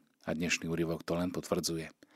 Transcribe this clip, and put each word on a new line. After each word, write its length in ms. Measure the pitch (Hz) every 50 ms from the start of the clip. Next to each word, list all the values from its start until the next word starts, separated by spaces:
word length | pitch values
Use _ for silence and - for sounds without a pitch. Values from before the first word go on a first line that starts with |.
| - _ _ _ -
A 80 | -
dnešný 400 | 80 80 87 80 - - - 80
úryvok 320 | 82 82 82 80 82 - -
to 160 | - 85 85
len 80 | 90
potvrdzuje. 640 | - - 78 - - 87 90 80 - 82 82 80 - - _ - - -